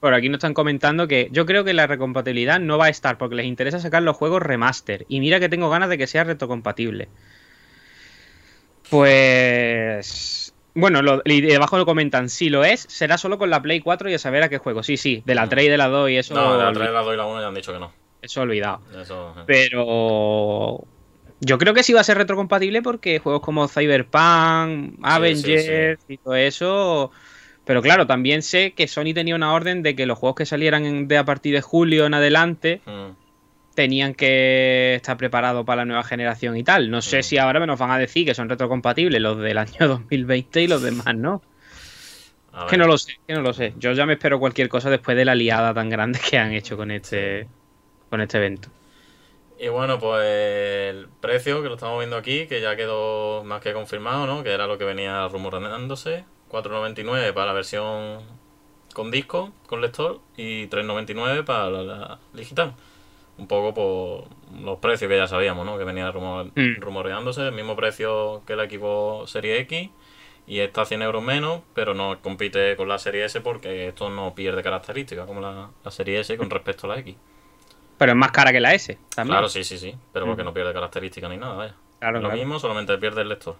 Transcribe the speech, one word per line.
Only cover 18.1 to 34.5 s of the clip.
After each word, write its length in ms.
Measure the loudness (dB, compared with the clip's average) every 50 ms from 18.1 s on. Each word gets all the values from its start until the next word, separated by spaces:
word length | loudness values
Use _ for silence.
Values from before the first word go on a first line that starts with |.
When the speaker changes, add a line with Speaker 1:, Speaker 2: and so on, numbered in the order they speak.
| _ _ -16
Speaker 1:
Eso 180 | -12 -4 -4 -2
olvidado. 380 | -2 0 -2 -2 -4 -6 -6 -10 -18 -18 -18
Speaker 2:
Eso, 340 | -16 -14 -12 -12 -12 -14 -14
sí. 60 | -16 0
Speaker 1:
Pero 1400 | 4 6 6 6 4 2 0 0 2 2 2 2 2 2 2 2 2 2 2 2 0 0 0 -2 -2 -4 -6 -10 -16 _ _ _ _ _ _ _ -20 -14 _
yo 180 | 2 4 6 8
creo 160 | 8 6 6
que 80 | 6 6
sí 100 | 8 8
va 80 | 8
a 40 | 8
ser 140 | 8 6 4
retrocompatible 640 | 4 0 0 -2 0 2 2 2 2 2 0 0 0
porque 360 | -2 -4 -4 -2 0 0 0
juegos 240 | 0 0 -2 0 -2
como 260 | -2 0 0 0 0
Cyberpunk, 1300 | 2 2 2 4 4 4 2 4 4 6 8 8 8 8 6 6 4 4 2 0 -2 -4 -6 -8 -12 -6 0 2 4
Speaker 2:
Sí, 220 | 4 4 4 2
sí, 160 | 2 2 2 2
Speaker 1:
Avengers 480 | 2 2 2 0 2 2 2 0 -2 _
Speaker 2:
sí. 80 | _ -16
Speaker 1:
y 40 | -14
todo 160 | _ -2 2
eso. 760 | 2 2 2 2 0 -2 0 2 2 2 2 2 0 0 -2 _ -14 -20 -20 -20 -20 -20 -20 _ _ _
Pero 180 | 0 2 2 6
claro, 240 | 6 6 6 6
también 360 | 4 2 2 2 2 2 0 0
sé 300 | 0 2 2 2 2 2
que 140 | -2 -2 -2
Sony 260 | 0 -4 -4 -2 -2
tenía 220 | -2 -2 -2 0
una 160 | 0 2 2 2
orden 280 | 2 2 0 -2 0 0
de 120 | -2 0
que 120 | 0 0
los 120 | -2 -2 0
juegos 160 | 0 -2 0
que 100 | 0 -4
salieran 380 | -4 -2 0 2 2 2 2 0
en, 220 | 0 -2 -4 -2 2
de 100 | 2 2
a 60 | 4
partir 300 | 2 -2 -2 _ 0 0
de 60 | 0 -2
julio 440 | 0 2 2 4 4 4 4 4
en 80 | 4 4
adelante 640 | 4 4 6 6 6 4 4 0 -2 _ -2 -2 -2 _
Speaker 2:
Mm. 240 | -14 -14 -14 -14 -14 -18 _ _ _ _ _ _ _ _ _ _ _ _
Speaker 1:
tenían 400 | 0 0 2 2 0 0 -2 -2
que 800 | 0 2 4 4 4 4 4